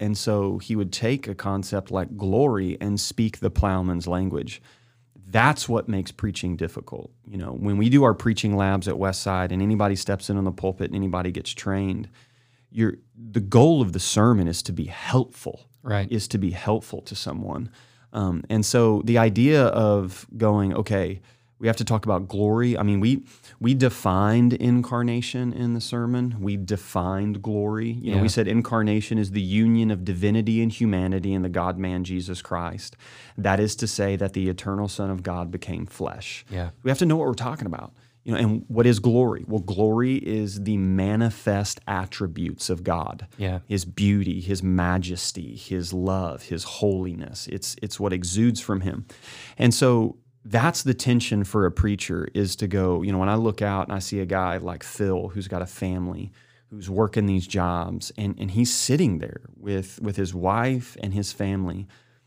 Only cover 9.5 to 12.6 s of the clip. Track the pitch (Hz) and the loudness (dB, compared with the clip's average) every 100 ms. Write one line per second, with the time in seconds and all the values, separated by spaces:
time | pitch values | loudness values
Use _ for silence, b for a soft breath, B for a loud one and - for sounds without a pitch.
9.5 | 92 101 107 104 98 - 95 - 101 95 | 0 2 2 2 0 -2 -4 -2 -2 -2
10.5 | - 95 92 98 98 98 90 90 90 - | -2 -4 -4 -4 -4 -2 -2 -4 -6 -8
11.5 | - 104 98 98 92 - b b b b | -8 -4 -2 -2 -4 -8 b b b b
12.5 | b | b